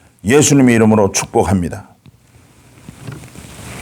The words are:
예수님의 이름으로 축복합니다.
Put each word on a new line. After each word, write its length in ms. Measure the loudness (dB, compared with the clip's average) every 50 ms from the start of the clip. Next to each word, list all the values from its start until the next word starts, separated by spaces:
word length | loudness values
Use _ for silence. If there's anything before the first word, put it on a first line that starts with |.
| _ _ _ _ -2
예수님의 500 | 0 2 2 4 4 2 2 4 4 4
이름으로 380 | 4 4 4 4 2 2 0
축복합니다. 760 | -2 -6 -8 -4 -2 -2 0 0 -2 -2 -4 -6 -10 -12 -18 -20 _ _ _ -20 -20 _ _ _ _ _ _ _ _ _ _ _ _ _ -20 -20 -20 -20 -20 -20 -20 -20 -20 -20 -20 -20 -20 -20 -20 -20 -20 -18 -18 -18